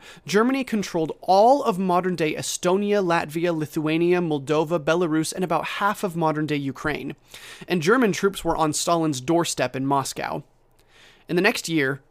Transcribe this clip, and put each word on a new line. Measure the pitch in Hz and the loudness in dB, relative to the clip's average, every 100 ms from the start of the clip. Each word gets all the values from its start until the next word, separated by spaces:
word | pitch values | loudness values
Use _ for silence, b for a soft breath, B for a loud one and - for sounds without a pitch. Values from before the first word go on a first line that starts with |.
| B B B | B B B
Germany | 190 240 269 | 2 2 0
controlled | 254 214 185 175 156 - | -2 -4 -4 -4 -4 -4
all | - 190 226 285 | 2 6 6 6
of | 233 185 | 2 0
modern-day | 190 175 185 170 156 147 | 0 0 0 0 -2 -2
Estonia, | - - 175 185 202 208 | -6 -4 0 0 2 0
Latvia, | 180 170 160 160 175 165 | 2 0 -2 -2 -2 -2
Lithuania, | 151 165 156 160 175 180 | -4 -4 -2 2 2 2
Moldova, | 170 147 135 151 156 170 | 0 -2 0 0 0 0
Belarus, | 147 170 175 156 156 | 0 0 2 0 -2
and | - | -4
about | 180 165 - | -2 -2 -4
half | - 202 208 | -2 -2 -2
of | 208 170 | -4 -2
modern-day | 156 151 151 147 | 0 0 -2 -2
Ukraine. | 139 127 156 147 143 156 B B B B B | -4 -6 -4 -6 -8 -14 B B B B B
And | 180 | 0
German | 156 247 226 | 2 4 4
troops | - 196 190 170 | 2 0 0 -2
were | 156 | 0
on | 156 | 0
Stalin's | 147 - 170 160 131 | 0 0 0 0 -2
doorstep | 127 170 165 - 127 131 | 0 0 0 -2 -4 -2
in | 135 | -2
Moscow. | 139 127 - - 156 - _ _ _ b b b b b | 0 -2 -6 -8 -8 -12 _ _ _ b b b b b
In | 170 | 0
the | |
next | 202 240 - | 2 0 -2
year, | 160 135 139 _ | 0 0 -2 _